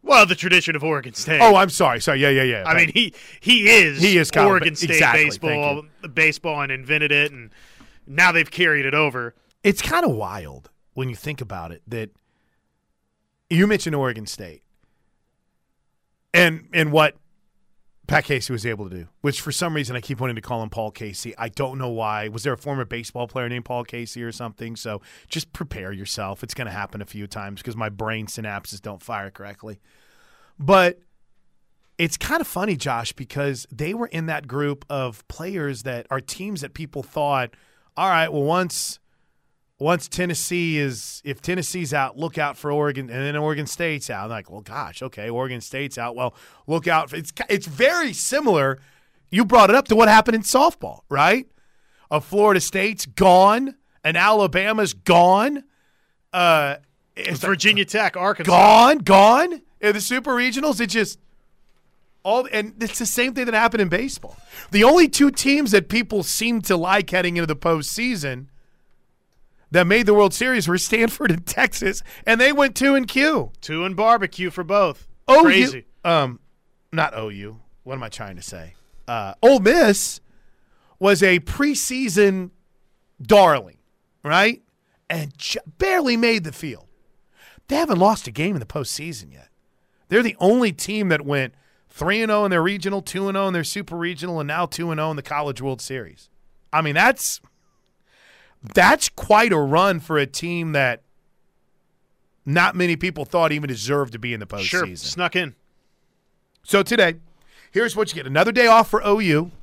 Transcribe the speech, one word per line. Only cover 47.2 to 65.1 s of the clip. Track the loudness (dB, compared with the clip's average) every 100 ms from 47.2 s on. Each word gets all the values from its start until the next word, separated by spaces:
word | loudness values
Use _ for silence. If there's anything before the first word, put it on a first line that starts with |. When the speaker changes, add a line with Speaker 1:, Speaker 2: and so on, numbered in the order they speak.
| -14 -12 -4
Speaker 2:
it's | -4 -6
very | 0 2 2 -4
similar. | -4 -4 -2 0 0 0 -4 _ _ _ _ _
You | 0
brought | 4 8 8
it | 6
up | 4
to | 6
what | 8
happened | 8 6 -2
in |
softball, | 0 2 2 0 -14 -14 _
right? | 2 2 2 -2 _ _ _ _ _ _
A | -6
Florida | -2 2 4 4
State's | 0 -4 -4 -6 -12
gone, | 2 6 8 6 4 -2 -10 _ _ -4
and | 2
Alabama's | 2 4 2 0 -2 0 -2
gone. | -4 4 6 6 4 2 -4 -12 _ _ _ _ _ _
Uh, | 0 4 4 2 -6 _ _ _ -10
it's | -8 -6
Speaker 1:
Virginia | -4 0 2 2
Tech, | -2 -2 -2 -2
Arkansas. | -4 -2 2
Speaker 2:
Gone, | 6 8 8 8 4
gone. | 6 8 8 6 2 -4 _ _
In | 0
the | 0
Super | -2 -4 -2
Regionals, | 0 0 0 -2 -2
it | -2
just, | -2 -2 -6 _ _ _ _ _ _ _ _ _ _ -2
all, | -2 0
and | -4 -6 -6
it's | -8 -6
the | -6
same | -2 -4 -2
thing | -2
that |
happened | 2 2 2
in | 0
baseball. | -2 -4 -10 -16 -20 -20 -20 -2
The | 6
only | 8 8
two | 6